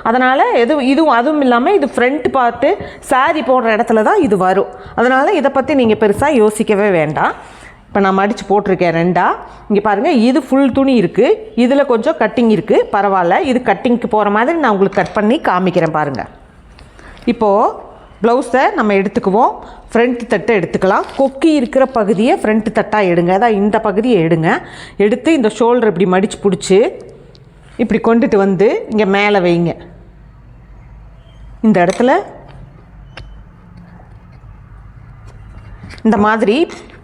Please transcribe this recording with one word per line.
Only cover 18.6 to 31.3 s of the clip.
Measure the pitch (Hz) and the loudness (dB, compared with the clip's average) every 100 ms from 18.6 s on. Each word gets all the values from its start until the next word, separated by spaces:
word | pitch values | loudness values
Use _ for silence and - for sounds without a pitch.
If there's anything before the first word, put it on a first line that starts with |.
| 349 381 | 0 0
நம்ம | 214 | 0
எடுத்துக்குவோம். | 196 196 - 196 202 330 - - - - | 0 0 -4 -2 0 0 -2 -14 -20 -4
ஃப்ரண்ட் | 226 247 240 233 | 0 0 -2 -4
தட்டை | 202 - 214 | -4 0 -2
எடுத்துக்கலாம். | 170 - 190 220 392 - | -2 -2 0 0 -2 -2
கொக்கி | 269 269 330 | -2 0 0
இருக்கிற | 302 240 269 262 | 2 0 0 0
பகுதியை | 247 196 196 247 381 | 0 -2 0 0 0
ஃப்ரண்ட் | 214 220 208 | 0 -2 -2
தட்டா | 220 - 214 | -4 -2 -2
எடுங்க. | 190 175 170 190 | 0 2 2 2
அதான் | 240 202 | 2 2
இந்த | 208 214 | 0 0
பகுதியை | 214 190 247 175 | -2 -2 0 2
எடுங்க. | 160 165 165 302 - - - - | 2 0 0 -2 -6 -18 -14 -2
எடுத்து | 202 247 302 | 0 0 0
இந்த | 320 214 | 0 0
ஷோல்டர் | - 233 247 220 170 | 0 2 2 0 0
இப்படி | 185 | 0
மடிச்சு | 185 208 - | 2 0 -2
பிடிச்சி, | 202 185 - 220 320 - - - - - - - - - | -2 -2 2 2 2 -2 -16 -20 -20 -20 -20 -20 -18 -6
இப்படி | 185 220 | -2 0
கொண்டுட்டு | 226 233 220 202 | 2 2 2 2
வந்து | 196 185 214 427 - | 0 2 2 0 -2
இங்க | 214 196 | -2 0
மேல | 196 208 202 | 2 2 2
வைங்க. | 175 170 165 - - - - - - - - - - - - - - - - | 2 0 -2 -4 -14 -20 -20 -20 -20 -20 -20 -20 -20 -20 -20 -20 -20 -20 -20